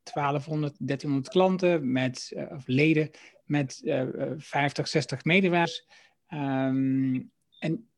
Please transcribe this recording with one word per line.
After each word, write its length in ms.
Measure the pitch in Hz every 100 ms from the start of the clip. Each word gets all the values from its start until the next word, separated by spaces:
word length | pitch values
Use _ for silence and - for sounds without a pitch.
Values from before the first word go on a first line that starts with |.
twaalfhonderd, 840 | - 151 143 143 156 156 147 - 135
dertienhonderd 460 | 139 147 139 131
klanten, 600 | 180 185 185 180 170 127
met, 400 | 127 131 127 - -
eh, 140 | 139
of 160 | 147 127
leden, 440 | 131 156 151 151 - - _
met, 360 | - 147 135 -
eh, 160 | 156 135
eh, 320 | 131 - 139 151
vijftig, 520 | - 143 143 - 139
zestig 360 | 156 - 131
medewerkers. 640 | 156 185 185 170 165 - - - _ _ _
Ehm, 920 | 151 139 135 135 131 135 131 131 127 - _ _ -
en, 300 | 160 165 -